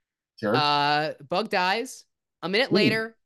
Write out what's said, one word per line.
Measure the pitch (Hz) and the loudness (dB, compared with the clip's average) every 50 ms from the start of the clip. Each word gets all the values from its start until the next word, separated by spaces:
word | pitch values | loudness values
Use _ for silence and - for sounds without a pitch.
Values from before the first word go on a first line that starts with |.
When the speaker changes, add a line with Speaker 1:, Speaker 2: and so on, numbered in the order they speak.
| _ _ _ _ _ _ _ - | _ _ _ _ _ _ _ -6
Speaker 1:
Sure. | 110 104 - | -2 0 2
Speaker 2:
Uh, | 151 147 147 147 143 143 147 147 147 156 151 - - 147 - | 2 2 2 2 2 2 2 2 0 0 -2 -6 -10 -10 -6
bug | 170 190 220 - | -4 -4 -2 -2
dies. | 208 185 180 185 196 226 254 262 - - - _ _ _ _ _ _ _ - | -2 0 0 0 0 -2 -4 -8 -12 -18 -20 _ _ _ _ _ _ _ -6
A | 175 | -2
minute | 190 220 269 - | 0 0 0 2
Speaker 1:
Hmm. | - | 2
Speaker 2:
later, | 202 214 220 220 220 226 226 - _ _ | 2 2 2 2 0 -4 -6 -12 _ _